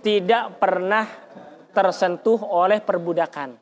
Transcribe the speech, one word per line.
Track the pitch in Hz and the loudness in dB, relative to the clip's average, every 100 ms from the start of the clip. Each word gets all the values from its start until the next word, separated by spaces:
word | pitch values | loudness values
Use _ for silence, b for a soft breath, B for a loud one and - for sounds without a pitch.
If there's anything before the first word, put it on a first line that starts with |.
tidak | 214 208 185 233 226 - | -2 0 2 0 -2 -2
pernah | 190 185 185 214 220 - - - - - - | 0 0 0 -2 -2 -10 -20 -20 -20 -20 -4
tersentuh | 202 190 - 185 175 220 226 | 0 0 0 -2 0 0 0
oleh | 202 175 185 214 | 0 2 2 2
perbudakan. | 208 180 170 170 160 147 135 117 | 0 -2 -2 -2 -4 -6 -12 -14